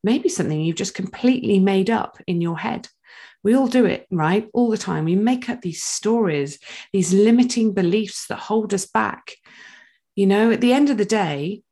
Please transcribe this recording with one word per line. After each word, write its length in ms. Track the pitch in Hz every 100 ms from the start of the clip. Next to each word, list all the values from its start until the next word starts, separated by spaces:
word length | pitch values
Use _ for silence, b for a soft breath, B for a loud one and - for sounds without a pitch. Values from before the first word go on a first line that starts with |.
Maybe 260 | 202 262 359
something 320 | - 156 156
you've 160 | 160 165
just 160 | 190
completely 640 | - 190 - 254 254 220 196
made 300 | 190 190 190
up 300 | 226 - - -
in 160 | 175
your 160 | 170 160
head. 300 | - - - _ B B B B
We 100 | 202
all 140 | 262 254
do 160 | 247
it, 220 | 208 - -
right? 380 | 175 156 196 220
All 160 | 233 240
the 80 | 214
time. 260 | - 160
We 120 | 160 185
make 340 | 220 254 247
up 100 | 240
these 220 | 180 160
stories, 760 | - - 208 226 202 147 143 - B B B
these 200 | 196 175
limiting 600 | 190 214 233 247 240 220
beliefs 540 | 196 170 208 202 - -
that 120 | -
hold 340 | - 220 214
us 140 | 196 -
back. 500 | 220 214 - - - B B B B B B _ -
You 100 | 196
know, 240 | 202 226
at 120 | 226
the 100 | 240
end 160 | 254 285
of 80 | 226
the 80 |
day 580 | 196 220 170 143 156 208 _